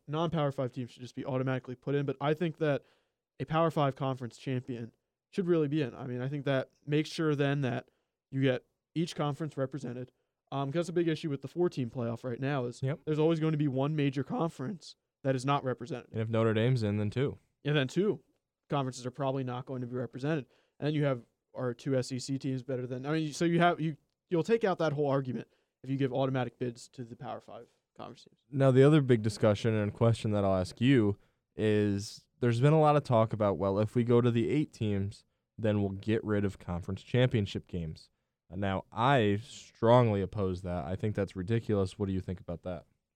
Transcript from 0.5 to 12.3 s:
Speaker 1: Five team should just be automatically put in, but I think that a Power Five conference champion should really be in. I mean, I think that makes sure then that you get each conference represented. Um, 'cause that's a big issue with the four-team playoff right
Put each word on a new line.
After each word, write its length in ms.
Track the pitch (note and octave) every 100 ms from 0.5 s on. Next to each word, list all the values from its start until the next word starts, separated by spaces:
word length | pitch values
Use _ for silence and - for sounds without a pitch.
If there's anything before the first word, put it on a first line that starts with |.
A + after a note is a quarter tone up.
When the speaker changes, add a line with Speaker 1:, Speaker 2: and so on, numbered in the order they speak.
Speaker 1:
Five 200 | C#3 B2
team 160 | C3 A#2
should 140 | -
just 140 | A#2+ -
be 100 | C#3
automatically 500 | C3 C3 B2+ - B2
put 200 | - C#3+
in, 100 | C#3
but 100 | C3
I 120 | C#3+
think 240 | D3+ E3+ -
that 240 | D3+ C3+ - _ _ _ _ -
a 60 | C3+
Power 240 | D#3+ E3
Five 240 | D#3 C#3 -
conference 420 | C3+ C3 A#2+ -
champion 540 | C#3 B2+ B2+ A#2 A2+ _ _ _ _
should 160 | - F3
really 200 | E3 C#3+
be 140 | D#3
in. 120 | A#2+
I 140 | - B2+
mean, 140 | B2
I 60 | C3
think 160 | D3 C3+
that 240 | C3+ - _ C#3+
makes 240 | D3 D3+
sure 260 | - D#3 C#3+
then 260 | C#3 C#3+
that 240 | B2+ B2 - _ _ _ _
you 100 | C3+
get 220 | C3+ B2 - _ _ D3+
each 200 | E3+ -
conference 400 | D3 C#3 D#3+ -
represented. 540 | C3 C#3+ B2+ A#2+ B2 _ _ _ _
Um, 180 | C#3 C#3
'cause 60 | E3+ F3
that's 40 |
a 40 |
big 160 | E3+ E3
issue 200 | D#3 D#3+
with 120 | C#3
the 60 | C3
four-team 400 | E3+ F3 D3 A#2
playoff 340 | C3 A#2 A2+
right 160 | B2+